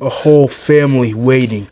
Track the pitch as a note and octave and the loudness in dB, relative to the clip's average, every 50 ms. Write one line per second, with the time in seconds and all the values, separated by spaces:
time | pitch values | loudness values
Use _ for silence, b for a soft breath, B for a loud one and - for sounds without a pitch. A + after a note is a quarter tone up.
0 | - C3+ - - - D#3 D3+ D3 C#3+ C3 - - - - D3+ D3 D3 C#3 C#3 C3 | -6 -8 -8 -4 0 2 4 4 2 2 -2 -8 -4 0 2 2 2 2 0 0
1 | B2 A#2 G#2+ A2 A#2 B2 C3 C3 B2+ A#2+ A2 G#2+ G2+ F#2+ | -2 -2 -4 -4 -2 0 0 2 0 -2 -4 -6 -10 -10